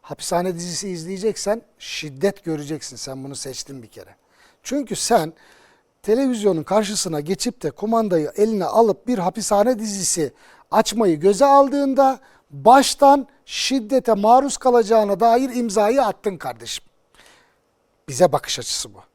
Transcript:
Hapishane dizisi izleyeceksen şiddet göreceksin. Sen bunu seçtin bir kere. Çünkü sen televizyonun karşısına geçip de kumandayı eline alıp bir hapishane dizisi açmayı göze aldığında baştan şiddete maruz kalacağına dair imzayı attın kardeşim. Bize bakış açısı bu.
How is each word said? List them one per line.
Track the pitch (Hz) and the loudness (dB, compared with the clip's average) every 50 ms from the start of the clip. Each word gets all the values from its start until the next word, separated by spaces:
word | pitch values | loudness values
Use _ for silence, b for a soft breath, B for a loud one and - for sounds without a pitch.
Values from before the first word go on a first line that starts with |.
| _ | _
Hapishane | - 151 - - - 180 170 175 185 175 | -16 -14 -12 -8 -4 -2 -2 -2 -2 -6
dizisi | 170 175 180 165 - 196 196 | -8 -10 -10 -10 -8 -8 -8
izleyeceksen | 180 170 160 175 196 185 196 220 202 - - 196 214 233 _ _ _ _ | -10 -10 -10 -10 -10 -4 -4 -4 -4 -4 -4 -4 -4 -4 _ _ _ _
şiddet | - - - - 160 151 135 135 160 196 196 - _ | -16 -12 -12 -10 -12 -12 -8 -2 -2 -2 -2 -4 _
göreceksin. | 170 160 147 147 143 156 143 - - 127 | -8 -6 -6 -6 -10 -10 -10 -10 -16 -14
Sen | 113 - 139 131 135 131 | -14 -14 -14 -12 -12 -12
bunu | 139 139 | -12 -12
seçtin | - - 135 127 - - - 139 131 | -12 -12 -12 -12 -14 -14 -14 -16 -18
bir | 113 107 | -18 -20
kere. | _ 107 92 - - _ b b b b b b b b | _ -20 -20 -20 -20 _ b b b b b b b b
Çünkü | _ - 247 294 262 - 196 | _ -6 -4 -4 -4 -4 -6
sen | - - - 233 208 160 160 - b b b b b b b b b b b _ _ | -6 0 2 2 2 2 -2 -10 b b b b b b b b b b b _ _
televizyonun | - 202 220 254 277 262 247 220 202 202 180 160 | -2 0 0 0 2 0 -2 0 0 0 0 0
karşısına | 147 - 190 214 214 190 214 - - 180 160 147 | -4 0 0 0 0 0 -6 -6 -6 -4 -6 -6
geçip | 147 156 196 - - 247 - _ | -4 -6 -6 -4 -4 -8 -6 _
de | - 151 | -8 -8
kumandayı | - - 202 220 226 226 220 202 180 160 151 143 - | -8 -6 -4 -2 0 0 0 2 0 0 0 -2 0
eline | - 214 220 220 202 175 | 0 0 0 0 -2 -2
alıp | 139 - 220 233 214 180 - _ | 0 2 4 4 4 2 -2 _
bir | 240 247 196 | -4 -4 -2
hapishane | 170 185 - 233 190 - 208 202 214 247 254 208 | -2 -4 -4 -4 -4 0 2 2 2 2 0 -2
dizisi | 220 214 202 196 175 - - 175 151 127 b b b b b b b b | -6 -8 -8 -6 -4 -4 -2 -2 -4 -6 b b b b b b b b
açmayı | - 214 220 - 202 226 226 185 160 147 | 0 0 0 0 -2 0 2 0 0 2
göze | 156 196 202 180 277 | 2 2 4 4 4
aldığında | 277 277 277 277 269 285 285 277 269 262 269 269 269 262 - b b b b b b | 6 6 6 6 4 2 -2 -2 0 2 4 2 2 2 -2 b b b b b b
baştan | 143 143 135 220 254 277 254 - - - 277 277 285 285 262 b b b b | -20 2 6 8 8 8 6 2 2 4 6 6 6 6 2 b b b b
şiddete | - - - - - 254 269 214 208 269 254 - 233 220 | -12 -8 -6 -4 -2 -2 -4 -2 0 -2 0 2 2 0
maruz | 196 202 220 240 262 277 277 - | 2 4 6 6 6 4 0 -6
kalacağına | - - 262 240 240 226 196 226 220 214 202 202 175 | -2 0 2 4 4 4 4 2 2 2 2 0 2
dair | 226 233 226 247 269 262 233 | 2 4 4 2 0 -2 -4
imzayı | 247 240 226 185 220 208 214 247 285 | -4 -4 -2 0 0 2 2 2 2
attın | 254 208 - _ - 208 190 | 0 0 -4 _ -6 -8 -8
kardeşim. | 156 - 131 120 - 117 - - - _ _ _ _ _ _ b b b b b b b b b b _ _ _ _ _ _ _ _ _ - | -6 -10 -12 -12 -12 -12 -12 -12 -12 _ _ _ _ _ _ b b b b b b b b b b _ _ _ _ _ _ _ _ _ -14
Bize | 131 123 180 165 | 0 2 2 2
bakış | 127 147 - - - - | 2 -2 -4 -6 -10 -8
açısı | 117 - - - - 113 98 | -8 -8 -8 -8 -8 -12 -16
bu. | 92 _ _ | -20 _ _